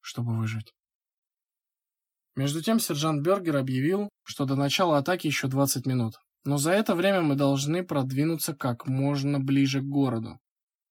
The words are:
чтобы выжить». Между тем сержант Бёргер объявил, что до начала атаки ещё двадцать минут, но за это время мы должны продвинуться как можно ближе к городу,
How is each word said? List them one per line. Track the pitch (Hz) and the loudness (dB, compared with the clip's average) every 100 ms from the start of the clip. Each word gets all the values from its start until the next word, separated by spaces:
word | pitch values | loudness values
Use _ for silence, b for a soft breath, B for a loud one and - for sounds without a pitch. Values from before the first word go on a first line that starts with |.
чтобы | - - 120 113 | -12 -6 -2 -2
выжить». | 110 110 - _ _ _ _ _ _ _ _ _ _ _ _ _ _ _ _ - | -2 -4 -10 _ _ _ _ _ _ _ _ _ _ _ _ _ _ _ _ -4
Между | 139 156 | -2 -2
тем | 160 226 | 0 0
сержант | - 151 160 151 | 0 -2 0 0
Бёргер | 156 202 170 143 | 2 0 0 -2
объявил, | 131 127 143 196 202 _ | 0 0 0 0 -2 _
что | - - 135 | -10 -4 -2
до | 139 | 0
начала | 139 - 180 147 | 0 2 2 2
атаки | 139 180 156 | 0 -2 -2
ещё | 135 135 | -2 0
двадцать | 135 139 131 131 | 0 0 0 -2
минут, | 127 110 - _ _ 139 | 0 -2 -6 _ _ -4
но | 143 | 0
за | 151 | 2
это | 196 220 175 | 2 2 2
время | 190 190 | 2 2
мы | 156 139 | 2 2
должны | 139 139 143 175 | 2 2 0 -2
продвинуться | 180 147 131 131 156 165 - 143 | -2 -2 -2 0 0 -2 -4 -4
как | 135 120 - | -4 -4 -2
можно | 131 139 143 139 143 | 0 0 0 0 0
ближе | 135 135 135 139 | 2 2 2 0
к | 139 | 0
городу, | 143 135 117 110 90 _ _ _ _ _ | 2 2 0 -6 -12 _ _ _ _ _